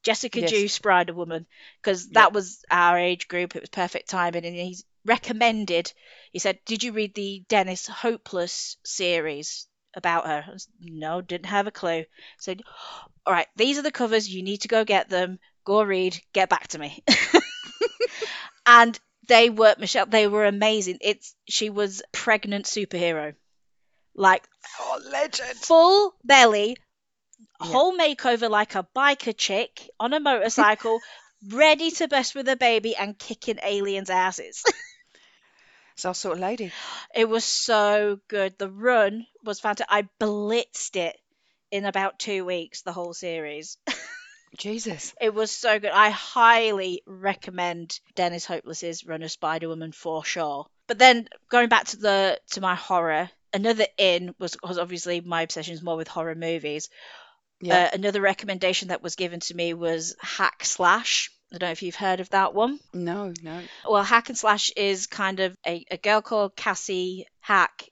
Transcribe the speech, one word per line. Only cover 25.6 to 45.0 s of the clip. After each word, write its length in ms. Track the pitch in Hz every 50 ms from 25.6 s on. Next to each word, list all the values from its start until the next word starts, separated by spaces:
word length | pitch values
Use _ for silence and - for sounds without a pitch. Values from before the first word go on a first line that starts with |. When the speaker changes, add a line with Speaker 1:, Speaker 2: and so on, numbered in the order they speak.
| - - 330 330 330 359 381 403 415 370 _ _ -
Speaker 1:
belly, 520 | 240 277 269 247 226 214 208 208 226 247 - _ _ _ _ _ _ _ _ _ _ _ _ 226 _ _ _
Speaker 2:
Yeah. 60 | - 165
Speaker 1:
whole 280 | 196 262 294 370 370
makeover 540 | 349 330 302 285 - - 254 240 226 240 226
like 240 | 214 208 214 - -
a 120 | 196 180 _ _
biker 400 | 254 277 285 277 277 - 240 208
chick 520 | - - - 196 196 - - _ - - - _ _
on 140 | 220 247
a 80 | 285 311
motorcycle, 800 | 294 285 262 226 190 226 220 - 214 208 214 208 - 226 226 240 - - - - -
<laughs> 240 | _ _ _ 208 196
ready 420 | 214 254 302 311 302 294 330 330
to 160 | 311 - 339 269
bust 260 | 285 269 233 - -
with 140 | 277 262 262
a 80 | 262
baby 380 | 247 262 240 226 220 208 233 226
and 220 | - 196 202 202 _
kicking 400 | - - 226 _ - - 220 226
aliens' 480 | - 202 202 202 196 202 196 196 190 190
asses. 540 | 185 185 185 185 180 - - - - - - 466
<laughs> 60 | - - - - - _ _ _ _ _ _ _ _ _ _ _ _ _ _ _ _ _ _ _ _
Speaker 2:
It's 100 | - -
our 100 | 180 180
sort 200 | - - 196 160
of 60 | 175
lady. 300 | 185 190 233 226 214 175 - - - - - - - _
Speaker 1:
It 160 | - 226 226 220
was 160 | 220 226 226
so 760 | - - - - - 226 214 208 208 208 208 208 208 202 196 _ _
good. 280 | 208 202 196 196 190
The 140 | _ 196 190
run 560 | 190 202 226 247 247 226 208 196 208 226 226 _ _ _
was 160 | _ 220 202 -
fantastic. 300 | - 214 208 208 233 -
I 180 | 202 208 208 190 _ _ 214
blitzed 720 | 214 208 208 208 208 226 240 - _ - - - - -
it 220 | 190 170 165 - _ _ _ _ _ _ _ _ _ _ _
in 120 | 202 196 202
about 340 | 202 190 196 196 196 - -
two 240 | - 220 202 190 185
weeks, 380 | 180 180 175 165 - - -
the 100 | _ 185
whole 200 | 165 180 175 175 165
series. 640 | - 185 175 165 165 156 147 147 151 156 - - _ _ -
<laughs> 680 | - - - - - - - - - _ _ _ -
Speaker 2:
Jesus. 560 | - - 202 214 233 - 226 170 143